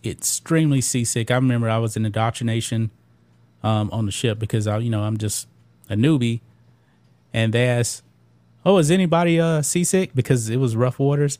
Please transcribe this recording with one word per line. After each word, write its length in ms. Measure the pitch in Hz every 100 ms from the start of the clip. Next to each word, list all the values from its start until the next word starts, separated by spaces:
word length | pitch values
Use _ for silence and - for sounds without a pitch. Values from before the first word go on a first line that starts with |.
Extremely 760 | - 151 - - - 160 160 135
seasick. 480 | 120 127 117 120 110
I 60 | 123
remember 340 | 131 120 117
I 80 | 113
was 180 | 113 110
in 100 | 107
indoctrination, 840 | 104 113 - 117 113 - 113 110 _ _ _ _ _ _ _
um, 280 | 110 110 104
on 140 | 113 107
the 40 |
ship 280 | - 120 107
because 260 | 110 113 107
I, 140 | 107
you 100 | 117
know, 140 | 107
I'm 140 | 107 107
just 300 | 107 - - _ _ _ -
a 60 | 104
newbie. 460 | 135 151 120 117 _ _ _ _ _ _ _ _ _
And 220 | 113 113
they 140 | 117 123
asked, 340 | 120 117 - _ _ _ _ _ _ 175
"Oh, 140 | 196
is 100 | 147
anybody, 500 | 185 180 165 175 165
uh, 220 | 165 156
seasick?" 540 | 147 175 175 190 185 135
Because 340 | 117 131 110
it 80 | 117
was 180 | 131 113
rough 220 | 123 -
waters. 400 | 139 143 143 -